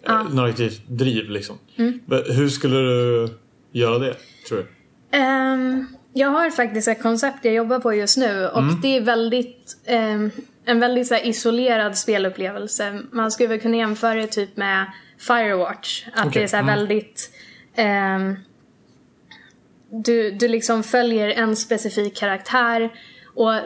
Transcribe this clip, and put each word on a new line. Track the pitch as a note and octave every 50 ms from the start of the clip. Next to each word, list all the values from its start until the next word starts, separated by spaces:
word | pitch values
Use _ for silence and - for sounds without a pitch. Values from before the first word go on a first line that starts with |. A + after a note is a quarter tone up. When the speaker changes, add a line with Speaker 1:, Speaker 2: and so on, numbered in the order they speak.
| -
Speaker 1:
Ja. | - A3 A3
Speaker 2:
eh, | G#3+ E3 C3+
narrativt | C3 B2 A#2 A2+ B2 A#2+ G#2+ G#2 - - -
driv | B2 A#2+ C3 A#2 A2 A2 G2 G#2
liksom. | G#2 G2+ - - G#2 - - _ -
Speaker 1:
Mm. | - A3+ A#3+ B3 B3 -
Speaker 2:
V-, | - C3 B2+ - -
hur | B2 C3 C#3+ C#3
skulle | - - - C3 B2+
du | C3 C3 B2+ B2 B2 A#2+ A#2+ A#2+ A#2 A#2 A2+ A2+ - _ _ _ _ _ _
göra | - A#2+ A#2+ A2+ A2+ A#2+
det, | C3+ B2 - - - - - - - -
tror | A#2 F#2+
du? | F#2 - - _ _ _ _ _ _ _ - C#4+
Speaker 1:
Ehm, | C4 C4 C4+ C4 C4 C4 C4 B3+ B3+ B3+ C4 C4 C4 - - - - -
jag | - C4 C#4 C#4
har | C#4+ D#4+ E4+ D#4+
faktiskt | D#4+ B3+ A#3+ G#3+ G#3 A3 G#3 A3+
ett | A3 A3
koncept | - A3+ A#3 A3+ C#4 C4+ C4 - -
jag | A3+ A3
jobbar | A3+ A3+ A3 B3+ B3
på | B3 A#3 G#3+
just | G#3 G3+ G3 -
nu | C4 C4 G#3+ G3+ F#3+ F#3 -
och | - A3+
Speaker 2:
Mm. | C#3 D3 E3+ E3+
Speaker 1:
det | G#3+ C4+ C4+
är | B3+
väldigt, | G#3+ B3 A3+ A3+ A3+ A3+ A#3+ B3 A#3+ - - - - - - - -
ehm, | A#3 A#3+ A3+ A3 G#3+ G#3+ G#3 G#3+ G#3 - - - - _ _ -
en | B3+ A#3+ A#3
väldigt | A#3+ B3 B3 B3 B3
så | - A#3
här | A3 -
isolerad | A#3+ A3 - - A3+ A#3 A#3+ B3+ B3+ A3+ A3 G#3+ G#3 G3 G3
spelupplevelse. | - A3+ G#3+ G3 F#3+ F#3 F#3 G3 F#3 F#3+ G3+ G3+ G#3 G#3+ - - G#3 G3+ G3+ G3+ - -
Man | B3+ A3+ A3 A3
skulle | A3 - A#3+ A3+
väl | A3+ G#3+
kunna | A3+ A3+ A#3
jämföra | A#3 A3+ G#3+ G#3+ G#3+ A#3 A3+ A3
det | A3 A3
typ | A3 - G#3 G3+ F#3+ -
med | G#3 G3 G3 F#3+ F#3+ F#3+ F#3+ - - - - - - -
Firewatch, | - A#3+ A#3 A3 G#3 G3 F3+ F3 F#3+ G3 - - - - - - A3+ -
att | A3+ G3
Speaker 2:
Okej, | C#3 - G#3+
Speaker 1:
det | G#3
är | F#3+
så | A3
här | G#3
Speaker 2:
mm. | G3+ G#3+ G#3
Speaker 1:
väldigt, | G#3 G#3 G3 G#3+ G#3+ G#3+ - - - - - - - - - - - - _ -
ehm, | A#3+ G#3+ G3+ G3+ G3+ G3 F#3+ F#3+ F#3+ F#3+ F#3+ G3 F#3+ - - _ _ _ _ _ _ _ _ _ _ _ _ _ _ _ - - - - - _ _ _ _ _ _ _ -
du, | G#3+ A3+ G#3+ A#3 A#3 A#3 G#3+ G#3
du | G3+ G3+ A#3+ A3+
liksom | A3+ A3+ - - A3+ A3
följer | G#3+ - B3 B3 A#3+ A#3 A3+ G#3+ G#3 G#3
en | G3+ A#3 A3+ A3 G#3+
specifik | G#3+ - - A#3 G#3 A3 G#3 - G#3+ G3+ G3+ -
karaktär. | - G#3 G3+ F#3+ G3 - - B3+ B3+ A#3+ A#3 A#3 A3+ A3+ A3+ - - - - - - - - -
Och | - A3+ A3 A3 G#3+ A3